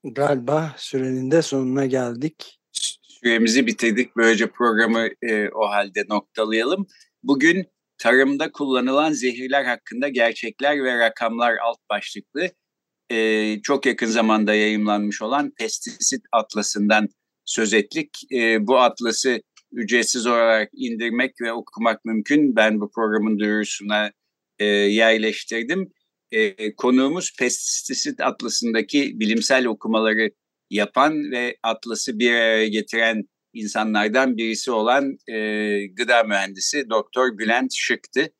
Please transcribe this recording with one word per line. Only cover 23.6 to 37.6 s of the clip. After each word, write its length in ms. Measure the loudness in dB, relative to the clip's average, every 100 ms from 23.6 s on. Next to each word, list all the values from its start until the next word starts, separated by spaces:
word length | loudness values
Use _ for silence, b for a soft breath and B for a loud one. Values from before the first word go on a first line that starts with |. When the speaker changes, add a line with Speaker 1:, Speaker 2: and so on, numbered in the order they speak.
| -4 -8 -4 -2 -2 _ _ _ _ _
Speaker 2:
e, 60 | 0
yerleştirdim. 1300 | 2 4 4 4 4 0 -4 -8 -8 -4 -4 -6 _ _ _ _
E, 440 | 0 0 -2 -8 -2
konuğumuz 600 | 2 4 2 -2 -6 -4
Pestisit 840 | -4 -2 -4 -6 -6 -6 -6 -2
Atlası'ndaki 1000 | -4 -4 -6 -2 0 -2 0 -2 -2 -2
bilimsel 460 | 0 0 2 2 0
okumaları 640 | -4 -2 0 2 2 -2 _ _ _ _
yapan 640 | -4 -2 2 2 0 -4
ve 260 | -4 -4 -4
atlası 560 | -4 -4 -6 -6 -6 0
bir 140 | 2
araya 340 | 4 4 2 2
getiren 560 | -2 -2 0 0 0 -6 _ _
insanlardan 840 | -10 -6 -4 -2 0 2 2 0 0
birisi 340 | -2 -4 -2
olan, 460 | 0 2 2 0 -8 -10
e, 600 | -6 -4 -2 -2 -2 -4
gıda 360 | -6 2 2
mühendisi 640 | 4 0 -2 -6 -4 -4 -2
Doktor 480 | -2 -2 0 -2 0
Bülent 340 | -2 0